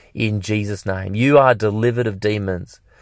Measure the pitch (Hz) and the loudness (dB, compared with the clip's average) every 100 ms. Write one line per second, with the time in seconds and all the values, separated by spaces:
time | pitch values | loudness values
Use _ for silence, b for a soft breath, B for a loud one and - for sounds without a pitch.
0 | b - 110 104 95 107 101 101 98 95 | b -4 -2 -2 -2 -2 -2 -6 -6 -6
1 | 95 104 135 143 131 107 107 107 120 120 | -6 -2 4 6 6 4 0 0 0 0
2 | 113 95 104 107 98 90 92 - B B | -2 -2 -2 -2 -4 -6 -8 -18 B B